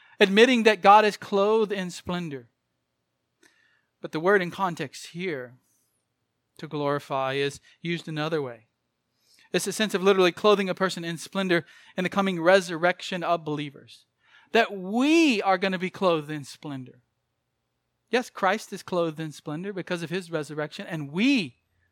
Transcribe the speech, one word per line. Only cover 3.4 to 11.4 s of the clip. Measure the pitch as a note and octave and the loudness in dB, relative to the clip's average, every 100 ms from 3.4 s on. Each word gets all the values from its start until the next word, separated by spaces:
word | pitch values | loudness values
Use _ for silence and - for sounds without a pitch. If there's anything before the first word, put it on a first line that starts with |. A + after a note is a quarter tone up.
| _ _ _ _ _ _ | _ _ _ _ _ _
But | E3+ | -10
the | D#3 | -2
word | F3 G3+ | 2 2
in | F3 | 0
context | - F#3+ E3 C#3+ - - | -4 -4 -4 -10 -12 -16
here, | E3 F#3 C#3 B2 B2+ _ _ _ _ _ _ _ _ _ - | -10 -8 -8 -12 -20 _ _ _ _ _ _ _ _ _ -18
to | D3+ | -10
glorify, | D3+ C#3+ C#3+ - C3+ C3 | -4 -2 -4 -4 -4 -4
is | C#3 C#3+ - _ _ | -2 -4 -6 _ _
used | E3 E3+ E3 | -8 -8 -8
another | D3+ D#3 D#3+ | -6 -4 -4
way. | C3 A#2 _ _ _ _ _ _ _ _ - | -6 -12 _ _ _ _ _ _ _ _ -6
It's | F3+ G#3 | -4 -4
a | |
sense | F3+ G#3+ | -4 -2
of | F#3+ | 2
literally | G3 F#3+ F3+ | 2 4 2
clothing | - G#3 G3+ F#3+ | 4 2 2 0
a | F3+ | -2
person | F#3+ F3+ | -4 -4
in | E3 E3 | -8 -10
splendor | - G3 | -8 -4